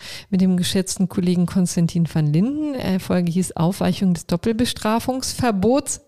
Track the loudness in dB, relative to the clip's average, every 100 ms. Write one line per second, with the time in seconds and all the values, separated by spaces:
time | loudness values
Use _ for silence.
0 | -10 -18 -4 2 2 2 0 0 -2 -2
1 | -2 0 0 2 2 2 0 2 0 2
2 | 0 0 2 2 2 0 -4 -4 -2 -2
3 | 0 0 0 0 -2 0 -2 0 -2 0
4 | 0 0 -2 -2 0 0 -2 -2 -2 0
5 | 0 -4 -4 -2 0 2 2 2 0 -8